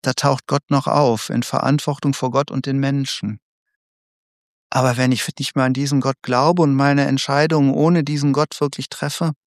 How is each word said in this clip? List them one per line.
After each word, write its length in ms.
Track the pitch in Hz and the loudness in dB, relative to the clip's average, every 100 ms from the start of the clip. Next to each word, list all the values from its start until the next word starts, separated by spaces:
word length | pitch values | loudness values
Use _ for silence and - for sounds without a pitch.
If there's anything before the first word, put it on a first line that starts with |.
da 100 | - | -4
taucht 340 | - 143 135 - | 0 0 0 -2
Gott 240 | 139 _ | -4 _
noch 160 | 143 - | -2 2
auf, 420 | 147 139 110 - | 2 2 0 -2
in 140 | 117 | -4
Verantwortung 720 | 117 - 131 147 - 139 143 | -2 -2 0 0 -2 -2 -2
vor 160 | 135 131 | -2 -2
Gott 200 | 131 143 | -2 -2
und 160 | 131 135 | -4 -2
den 120 | 135 | -2
Menschen. 640 | 139 139 135 - 104 107 _ _ _ _ _ _ _ _ _ _ _ _ _ | 0 -2 -4 -6 -8 -10 _ _ _ _ _ _ _ _ _ _ _ _ _
Aber 280 | 135 127 120 | 0 2 2
wenn 140 | 127 | 0
ich 140 | 127 - - | 0 -4 -6
nicht 180 | 139 - | -4 0
mehr 80 | |
an 80 | 131 | 0
diesen 280 | 131 143 139 | 0 0 0
Gott 160 | 135 131 | 0 -4
glaube 400 | - 123 147 175 | -2 2 2 4
und 120 | 151 | 2
meine 320 | 135 139 143 139 | 4 2 2 2
Entscheidungen 680 | 135 - 143 156 160 139 | 0 0 0 2 2 2
ohne 320 | 131 156 175 | 4 4 2
diesen 300 | 143 147 143 | 0 0 0
Gott 260 | 135 151 - | 0 -2 -2
wirklich 300 | 143 - - | -4 -4 -12
treffe 420 | - 143 - 165 147 | -8 -8 -4 -4 -4